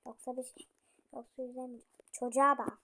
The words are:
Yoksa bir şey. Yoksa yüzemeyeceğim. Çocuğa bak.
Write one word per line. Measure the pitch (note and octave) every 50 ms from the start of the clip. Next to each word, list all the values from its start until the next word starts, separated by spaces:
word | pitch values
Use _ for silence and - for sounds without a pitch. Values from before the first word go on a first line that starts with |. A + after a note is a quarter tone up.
| _
Yoksa | B3+ A3+ _ - - B3
bir | B3+ B3+
şey. | B3 - - - _ _ _ _ _ _ _ _ _ -
Yoksa | - A#3+ _ _ - C4
yüzemeyeceğim. | B3 B3 B3+ B3+ B3+ B3 A#3 - _ _ _ - _ -
Çocuğa | - B3+ B3 A3+ C4 C#4 C#4+ C#4+ C4+
bak. | A#3 F#3+ - -